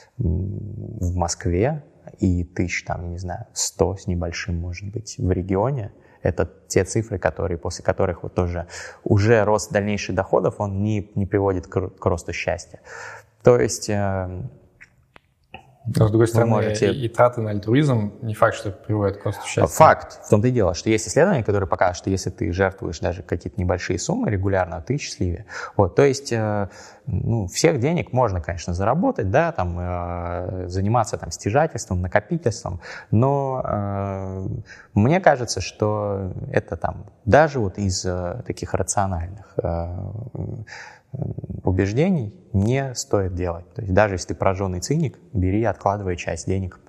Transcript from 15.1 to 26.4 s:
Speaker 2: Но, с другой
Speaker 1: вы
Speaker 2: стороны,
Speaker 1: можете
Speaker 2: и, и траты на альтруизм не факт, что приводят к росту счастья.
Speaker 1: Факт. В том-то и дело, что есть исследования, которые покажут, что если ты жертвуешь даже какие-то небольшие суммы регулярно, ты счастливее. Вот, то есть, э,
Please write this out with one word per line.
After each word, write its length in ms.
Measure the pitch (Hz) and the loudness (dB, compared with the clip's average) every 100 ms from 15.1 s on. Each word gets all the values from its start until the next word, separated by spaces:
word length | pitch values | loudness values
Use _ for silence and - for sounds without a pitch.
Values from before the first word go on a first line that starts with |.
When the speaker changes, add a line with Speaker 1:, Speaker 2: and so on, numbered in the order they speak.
| _ _ _ _ - - _ 117 | _ _ _ _ -20 -20 _ -4
Speaker 2:
Но, 60 | |
с 160 | - 110 | 2 4
другой 80 | 110 | 4
Speaker 1:
вы 80 | 117 | 4
Speaker 2:
стороны, 240 | 110 113 | 4 2
Speaker 1:
можете 400 | 107 107 104 101 | 2 0 2 0
Speaker 2:
и, 120 | 95 113 | 0 -4
и 40 | |
траты 320 | - 120 120 | 4 4 4
на 80 | 107 | -2
альтруизм 640 | 104 107 127 151 120 104 - | -2 2 4 4 2 0 -4
не 140 | 113 104 | -6 2
факт, 200 | 110 - | 2 2
что 140 | 104 | -8
приводят 480 | 95 - 107 98 98 | -10 -4 0 0 0
к 80 | 104 | -6
росту 160 | 104 - | -6 -4
счастья. 180 | - 104 | 2 2
Speaker 1:
Факт. 540 | - 156 110 - - | 8 8 8 0 -18
В 60 | - | 2
том-то 180 | 113 120 | 4 4
и 40 | |
дело, 240 | 123 90 90 | 4 2 0
что 160 | 110 | 0
есть 160 | 110 - | 0 2
исследования, 360 | 135 180 156 | 4 4 4
которые 240 | 107 101 95 | 2 0 0
покажут, 300 | 92 92 92 | 2 0 0
что 140 | - | -2
если 180 | 95 - | -2 -2
ты 220 | - 92 | -4 -4
жертвуешь 460 | 90 95 - 87 85 | 2 2 2 -8 -4
даже 240 | 87 90 | -4 -4
какие-то 360 | - 87 - - | -4 -6 -4 -4
небольшие 380 | 90 90 - 92 | 0 0 0 -4
суммы 320 | - 233 214 | -2 -2 0
регулярно, 540 | 101 98 95 87 87 - | 0 0 0 -2 -6 -4
ты 120 | 139 | -6
счастливее. 460 | - - 90 87 - - - - | -6 -6 -4 -4 -10 -14 -4 2
Вот, 180 | 92 - | 4 6
то 80 | |
есть, 280 | 139 127 - | 4 4 -2
э, 380 | 117 | -2